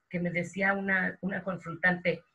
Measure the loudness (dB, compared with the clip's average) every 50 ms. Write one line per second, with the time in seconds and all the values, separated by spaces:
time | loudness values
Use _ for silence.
0 | _ -6 -4 -2 -2 0 0 -2 -4 -4 -2 0 2 2 2 2 2 0 2 2
1 | 2 0 -4 -4 -4 -4 -4 -4 -4 -6 -6 -6 -6 -10 -6 2 2 2 2 4
2 | 2 0 0 0 -4 _ _